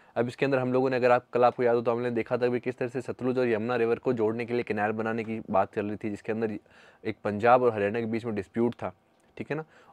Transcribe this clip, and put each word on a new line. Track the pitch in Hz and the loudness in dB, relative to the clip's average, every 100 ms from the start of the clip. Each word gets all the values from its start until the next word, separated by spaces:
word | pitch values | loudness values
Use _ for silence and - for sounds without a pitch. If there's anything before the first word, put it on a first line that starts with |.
| _ - | _ -4
अब | 120 | -4
इसके | - 139 | -2 0
अंदर | 135 | 0
हम | 127 | 0
लोगों | 127 131 | 0 0
ने, | 131 | 2
अगर | 123 | 4
आप, | 123 - | 4 2
कल | 120 123 | 2 4
आपको | 120 | 4
याद | 123 120 | 2 2
हो | |
तो | 120 | 0
हमने | 117 123 | -2 -2
देखा | 117 107 123 | -2 -2 0
था | 123 | 0
कि | 123 | -2
किस | 127 123 | -4 -6
तरह | 127 | -6
से | 127 | -6
सतलुज | 117 107 123 127 | -8 -6 -2 0
और | 127 | 2
यमुना | 110 113 123 | 0 0 0
रिवर | 113 117 | 0 0
को | - | 0
जोड़ने | 120 107 113 113 | 0 0 0 -2
के | |
लिए | 120 | -4
कैनाल | 113 107 104 | -2 -2 0
बनाने | 110 110 113 | 0 -2 -4
की | 110 110 - | -4 -8 -2
बात | 98 101 - | 0 0 -2
चल | 104 | -6
रही | 104 | -6
थी, | 110 | -8
जिसके | 101 - | -8 -6
अंदर | 110 113 104 - - - _ | -2 -2 -4 -12 -20 -20 _
एक | 107 107 | -10 -6
पंजाब | 107 104 113 127 | -4 2 6 6
और | 123 | 6
हरियाणा | 110 101 113 | 2 0 0
के | 113 | -4
बीच | 113 117 | -4 -4
में | 104 | -6
डिस्प्यूट | 95 - 120 113 | -6 -2 -2 -2
था, | 98 - _ _ _ - | -10 -10 _ _ _ -16
ठीक | - | -8
है | 143 | -8
ना, | 156 - - | -8 -18 -20